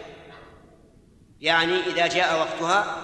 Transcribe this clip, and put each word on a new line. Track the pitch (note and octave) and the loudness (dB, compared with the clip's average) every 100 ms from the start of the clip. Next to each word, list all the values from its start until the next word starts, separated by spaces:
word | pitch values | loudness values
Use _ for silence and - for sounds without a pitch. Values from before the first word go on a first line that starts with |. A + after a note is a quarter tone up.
| - - - - - - - - - - - - - - | -16 -18 -20 -20 -20 -20 -20 -20 -20 -20 -20 -20 -20 -6
يعني | D3+ E3 E3 F#3 | 2 2 4 0
إذا | F3 E3 E3+ | 0 0 0
جاء | F3 E3 D#3+ | 2 2 0
وقتها | D#3+ E3 E3 G3+ G#3 - | -2 -2 0 2 0 -6